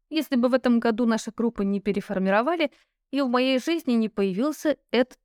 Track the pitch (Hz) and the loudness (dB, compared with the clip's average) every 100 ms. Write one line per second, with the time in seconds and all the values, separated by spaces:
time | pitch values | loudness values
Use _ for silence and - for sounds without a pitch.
0 | _ 311 285 254 247 254 254 233 233 220 | _ -6 -2 0 0 0 0 2 2 0
1 | 240 220 - - 233 - 196 202 202 202 | 0 0 -4 -4 -4 -2 -2 -2 -2 -4
2 | - 190 190 202 254 339 294 - _ _ | -4 -2 2 2 2 0 -2 -4 _ _
3 | _ 269 269 247 262 262 311 330 277 233 | _ -2 0 2 2 2 0 -2 0 0
4 | 220 - 196 185 285 294 311 277 _ 226 | 0 0 -2 0 -2 -2 -2 -2 _ 0
5 | 254 - | 0 -4